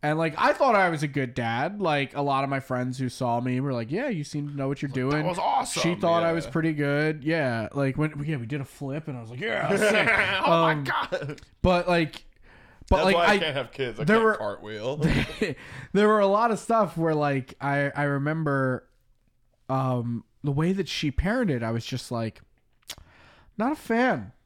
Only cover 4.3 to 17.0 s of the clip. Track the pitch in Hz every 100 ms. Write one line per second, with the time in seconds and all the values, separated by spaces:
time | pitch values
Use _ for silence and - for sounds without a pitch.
4.3 | 151 147 143 135 139 147 131 127 151 156
5.3 | 180 - - - - 165 175 170 170 165
6.3 | 165 160 165 160 151 143 143 156 156 135
7.3 | 160 139 117 110 - 135 127 151 147 147
8.3 | 151 113 143 135 - 139 143 156 127 113
9.3 | 127 220 - - 196 208 208 202 208 190
10.3 | 190 - 165 165 156 135 - - 180 139
11.3 | 151 - _ 180 175 175 175 160 - -
12.3 | _ - - - - - 147 165 175 175
13.3 | 208 160 139 123 - 127 107 147 220 220
14.3 | 208 107 101 101 107 113 147 156 - 107
15.3 | - 98 90 - - - 190 214 214 196
16.3 | 202 233 214 - 226 196 165